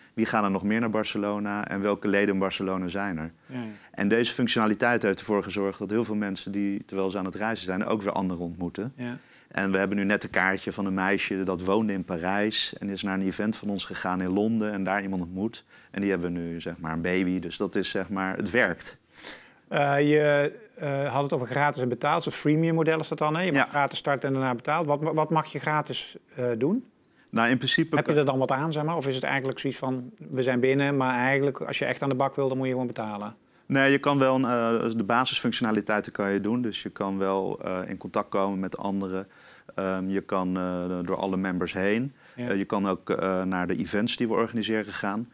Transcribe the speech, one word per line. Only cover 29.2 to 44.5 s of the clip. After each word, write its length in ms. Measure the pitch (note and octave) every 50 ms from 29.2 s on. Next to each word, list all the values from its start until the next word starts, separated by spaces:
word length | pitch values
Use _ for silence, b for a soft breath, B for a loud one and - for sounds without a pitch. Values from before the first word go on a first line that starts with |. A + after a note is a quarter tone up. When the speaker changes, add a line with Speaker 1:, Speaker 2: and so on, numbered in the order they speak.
| C3
Speaker 2:
eigenlijk 360 | C3+ C#3 C#3 C3 C3+ - -
zoiets 200 | - C#3 B2 -
van, 320 | - C3 C3 B2+ B2 B2 - - D3+ -
we 140 | C3+ B2+ B2+
zijn 160 | B2+ B2+ B2
binnen... 380 | A#2+ C3 C3+ C#3 C#3+ C#3 C#3+ C3+
maar 180 | C3 B2+ B2+
eigenlijk, 460 | B2 B2 C3 C#3 C3+ C#3 C#3+ C3 -
als 160 | - - C#3 -
je 60 | C#3+
echt 160 | B2 C3+ -
aan 80 | D3 C#3
de 60 | C3+
bak 200 | B2+ C#3 C3+ -
wil, 120 | - C#3 C3
dan 100 | C3 C3
moet 80 | C3
je 60 | C3
gewoon 160 | B2+ B2+ B2+ A#2+
betalen? 480 | A2+ - A2 G#2+ G#2 G2+ G#2 G#2+ - - b b b b b
Speaker 1:
Nee, 260 | b C3 C3+ C3+ C#3
je 60 | C#3 C#3
kan 200 | C#3+ D3 C#3+ C#3
wel 160 | C3+ C3 C3
een, 100 | C3 C3+
eh, 440 | A#2 B2 A#2+ A#2 A2+ A#2 A2+ - A#2 A2 A2+
de 60 | G#2
basisfunctionaliteiten 1080 | G2 A#2 B2 B2+ - - - - B2 A2 - B2 A2 G#2+ G#2 G2+ - G#2+ G#2 - -
kan 200 | - - G2+ G2
je 100 | G2+ G2+
doen. 200 | G2 G#2 A#2 B2
Dus 220 | B2 A2 G2+ - -
je 60 | G#2
kan 280 | - - G#2 G2 G2 F#2+
wel, 420 | F#2+ F#2+ G2 G2 F#2+ F#2+ G2 - -
eh, 160 | - F#2 F#2 F#2 -
in 80 | G2 F2+
contact 320 | - F#2+ - G#2+ G2+ -
komen 300 | - G2+ G2 G2 G2 F#2+
met 180 | G2 F#2 - -
anderen. 500 | - G2+ G2 G2 F#2+ F#2 F#2 F#2 G2 - B B B B B B B B -
Ehm, 340 | - F#2+ F#2+ F#2+ F#2 F#2 F#2+
je 120 | F#2+ F#2+
kan, 360 | - - G2+ F#2+ F#2 F#2 F#2 F#2
eh, 420 | F2+ F2+ F2+ F2+ F2 F2+ F2+ F2 F2
door 120 | F2 F#2+ -
alle 200 | - G2 F#2+ F#2
members 360 | F#2+ F#2+ F2+ F2+ F2+ E2+ F2+
heen. 400 | F#2+ F#2+ G2+ G#2 A#2 C3 C#3 - B B B B
Speaker 2:
Ja. 120 | B A#2+ B2
Speaker 1:
Eh, 100 | G2 G2
je 80 | G2
kan 220 | - A2+ G2+ G2 G2
ook, 220 | F#2 E2+ - -
eh, 340 | F#2+ - - F#2+ F#2 F#2 F#2+
naar 240 | F#2 F#2+ F2+ F2+ F2
de 80 | F#2+
events 400 | - - - - G2+ G#2+ A2+ -
die 120 | - A#2+ A2
we 60 | A2
organiseren 600 | G2 A2+ A2